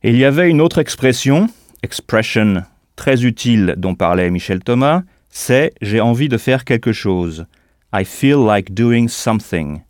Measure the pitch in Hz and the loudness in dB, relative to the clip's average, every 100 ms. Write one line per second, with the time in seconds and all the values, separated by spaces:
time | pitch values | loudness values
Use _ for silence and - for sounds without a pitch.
0 | 113 123 131 143 175 156 165 170 151 - | 2 4 4 4 2 4 2 0 -4 0
1 | 131 127 135 143 226 - _ _ - - | 0 0 2 2 0 -4 _ _ -12 -12
2 | - 110 113 117 107 92 92 _ _ - | -2 -2 0 0 2 0 -4 _ _ -6
3 | - 131 123 117 120 113 95 80 92 90 | -2 0 0 -2 0 2 2 0 -4 -2
4 | 87 90 90 90 - 92 107 120 139 170 | 0 2 0 -2 -4 -6 -2 0 2 0
5 | 180 _ _ - - 127 156 - 104 110 | -4 _ _ -14 0 2 0 -4 -2 0
6 | 113 120 147 117 - 131 131 120 120 110 | 2 0 0 -2 0 -2 0 -2 0 -2
7 | 101 90 87 80 82 _ _ _ _ 98 | -2 -2 -2 -8 -16 _ _ _ _ -6
8 | 95 - 139 143 113 104 98 98 117 117 | -6 -2 0 2 2 0 -2 -2 0 2
9 | 117 - - 110 - 90 73 76 | 0 -2 -4 -4 -4 -6 -6 -10